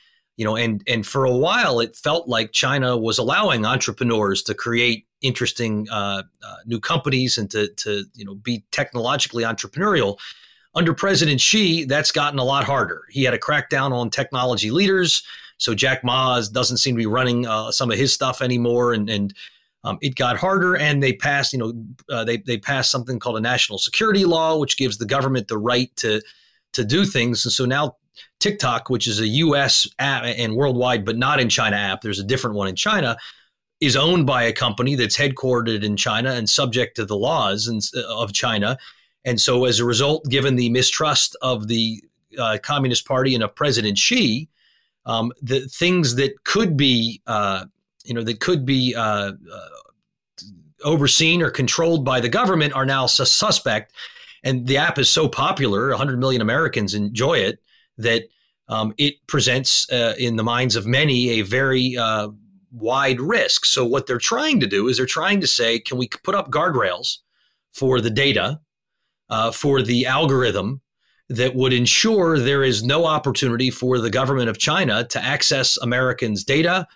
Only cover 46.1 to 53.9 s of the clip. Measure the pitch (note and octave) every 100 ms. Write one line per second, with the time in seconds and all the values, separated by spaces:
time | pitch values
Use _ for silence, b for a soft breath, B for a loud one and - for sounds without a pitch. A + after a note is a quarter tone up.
46.1 | A#2+ C3+ - - G3+ G3+ C#3+ C#3 A#2+ A2+
47.1 | G#2+ - G#2+ G2+ F#2+ F2+ _ _ - -
48.1 | A#2 A2+ A2 - E3+ C3 C3+ B2+ A#2 A2
49.1 | G#2 G2+ G2 E2 F#2 E2+ - - _ _
50.1 | _ _ - G2+ F2 D#2 _ D3 D#3+ C#3
51.1 | - D#3+ F3 D3+ - B2 - E3 E3 C3+
52.1 | B2+ A#2 F#3+ G3 E3+ D3 C3+ C3+ C3+ B2
53.1 | - B2 - G#3 E3 B2+ G#2+ -